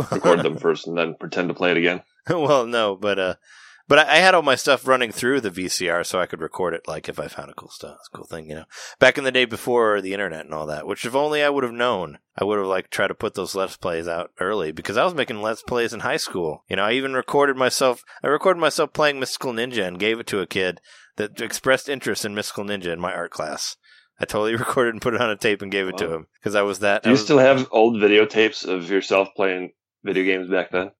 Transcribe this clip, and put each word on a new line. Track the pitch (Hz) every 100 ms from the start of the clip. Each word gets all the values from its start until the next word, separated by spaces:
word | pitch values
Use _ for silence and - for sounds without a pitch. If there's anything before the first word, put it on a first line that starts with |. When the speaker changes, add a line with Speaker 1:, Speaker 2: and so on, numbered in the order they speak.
| 143
Speaker 1:
record | 104 - 85
Speaker 2:
<laughs> |
Speaker 1:
them | 76 78
first | 82 78 82
and | 85
then | 82 80
pretend | 87 95 90
to |
play | 85 90
it | 85
again. | 85 90 -
Speaker 2:
<laughs> | _ -
Well, | 175 147 143 117
no, | 120 107 95
but, | 101 95
uh, | 92 87 _ - - - -
but | 143
I, | 147
I | 156
had | 190 185
all |
my | 147
stuff | 123 - 131 127
running | 131 117
through | 101 123 139
the | 110
V | 87 90
C | - 87
R | 85
so | 82 92
I | 87
could | 87
record | 80 - 90
it, | 82 -
like, | 78 -
if | 76
I | 73
found | - 71
a |
cool | - -
stuff, | - 80 - -
cool | - -
thing, | 82 78
you |
know. | 78 80 - - -
Back | 131 135
in |
the | 135
day | 127
before | 123 113 - 120 110 104
the | 95
internet | 98 98 80
and | 73
all | 78 76
that, | 76 73
which | 101
if | 120 131
only | 151 151
I | 147
would | 143
have | 123
known, | 117 123 104 80 73 _ -
I |
would | 98 107
have, | 95
like, | 92 -
tried | - 98
to |
put | 90 107
those | - 90 98
Let's | 95 -
Plays | 92 82 85
out | 85 85 -
early, | 92 107 80
because | 80 85 104
I |
was | 175
making | 165 113 110
Let's | 107 110
Plays | - 123 117
in | 110
high | 117 151
school. | - 98 82 76 _
You | 95
know, |
I | 101
even | 127 135
recorded | 131 - 143 143 131
myself, | 127 - 131 120 - -
I | 139
recorded | 147 190 175
myself | 156 - 151
playing | - 151 139
Mystical | 131 - 139
Ninja | 113 127 120
and | 92 90
gave | 107 113
it | 117
to | 104
a | 87
kid | 101 92 85 _ - _ -
that | 107 -
expressed | 113 - 135 131 -
interest | 135 120 101
in | 107 104
Mystical | 101 -
Ninja | 101 101 87
in | 85
my | 87
art | 87 85
class. | - 76 - - - _ - _ _
I | -
totally | 107 107
<laughs> | 113
recorded | - - 120
and | 110
put | 127
it | 110
on | 120
a | 101
tape | 113 101
and | 101
gave | 98 95
it | 92
to | 85
Speaker 1:
Wow. |
Speaker 2:
him, | 82 85 _
'cause | 107
I | 104
was | 101 90
that, | 101 104
Speaker 1:
Do | 113
Speaker 2:
I |
Speaker 1:
you |
Speaker 2:
was | 131
Speaker 1:
still | 107 143
have | 131 135 131
old | 113 113 113
videotapes | 104 104 107 110 110 -
of | - 92 85
yourself | 98 - 98 95
playing | - 98 92 90 - _ _
video | 101 95
games | 95 92 90
back | 92 87
then? | 90 95 -